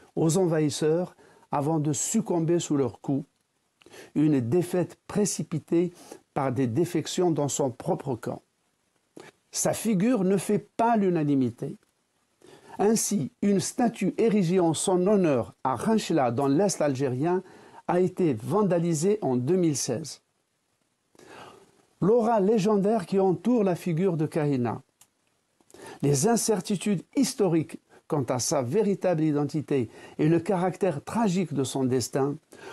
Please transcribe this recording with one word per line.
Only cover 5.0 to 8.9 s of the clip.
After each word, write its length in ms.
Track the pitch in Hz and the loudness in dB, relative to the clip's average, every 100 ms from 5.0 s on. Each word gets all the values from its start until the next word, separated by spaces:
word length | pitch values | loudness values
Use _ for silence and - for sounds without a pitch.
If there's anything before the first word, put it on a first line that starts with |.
| _ | _
précipitée 840 | 196 202 - 170 156 - 165 175 - - - _ | -2 -2 -2 -6 -6 -2 0 0 -4 -20 -20 _
par 160 | - 135 | -4 -2
des 160 | 127 127 | 0 0
défections 640 | 117 170 165 - - 180 | 0 0 -2 -4 0 0
dans 180 | 156 143 | 0 -2
son 220 | - 139 | -2 -4
propre 460 | 120 - 185 - 117 | -4 -6 -6 -4 -8
camp. 260 | - - - _ _ _ _ | -8 -10 -14 _ _ _ _